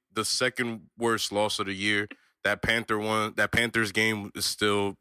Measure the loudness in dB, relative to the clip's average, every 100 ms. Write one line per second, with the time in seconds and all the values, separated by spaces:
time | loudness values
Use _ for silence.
0 | _ -6 -2 0 0 -2 -4 -6 -12 -2
1 | 0 0 0 0 0 0 -4 -2 0 0
2 | -2 -8 _ _ -2 0 0 0 0 -2
3 | 0 0 0 0 0 2 2 0 0 2
4 | 2 0 -4 -4 -4 0 2 2 0 -2